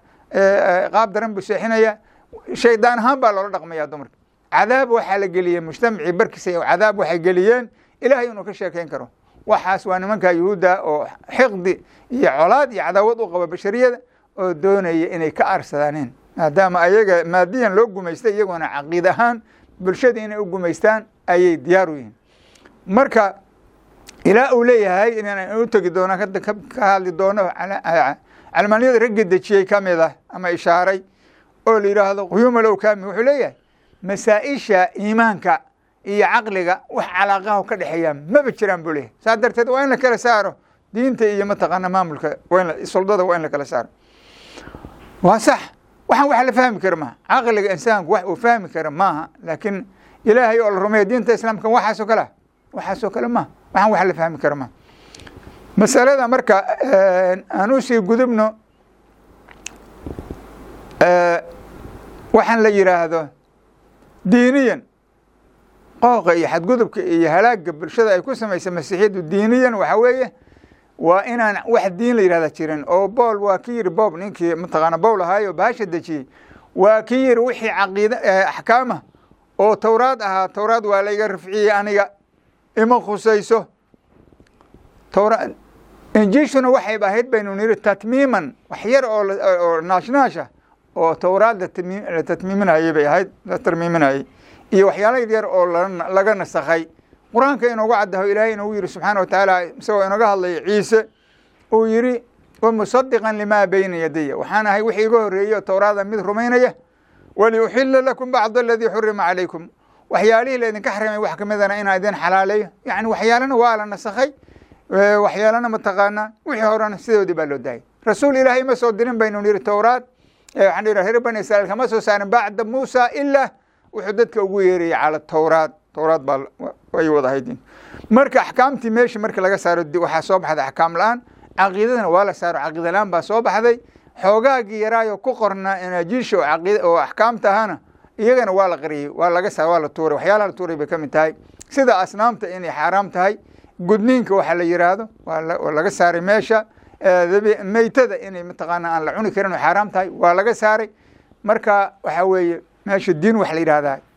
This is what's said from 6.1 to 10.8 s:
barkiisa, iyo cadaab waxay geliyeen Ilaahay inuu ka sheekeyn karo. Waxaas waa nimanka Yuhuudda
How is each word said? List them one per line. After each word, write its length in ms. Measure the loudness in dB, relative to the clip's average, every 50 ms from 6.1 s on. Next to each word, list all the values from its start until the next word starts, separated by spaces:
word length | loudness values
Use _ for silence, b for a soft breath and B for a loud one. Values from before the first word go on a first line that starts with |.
| -2
barkiisa, 380 | -2 -2 -4 -4 -10 -8 -6
iyo 100 | -4 -4
cadaab 360 | 0 0 2 2 2 0 0 0
waxay 200 | -2 -2 -2 -2
geliyeen 500 | 0 0 2 2 4 4 2 2 -2 -8 b b b b b b
Ilaahay 260 | 2 2 2 2 0
inuu 160 | -6 -8 -12 -14
ka 100 | -14 -12
sheekeyn 360 | -10 -10 -8 -8 -8 -10 -8
karo. 200 | -10 -12 -12 -14 _ _ b b b b -2
Waxaas 380 | -2 -2 0 0 -2 -4 -2 -2
waa 140 | -4 -4 -4
nimanka 320 | -2 -4 -4 0 2 2
Yuhuudda 500 | 2 2 0 -2 0 2 2 2 2 2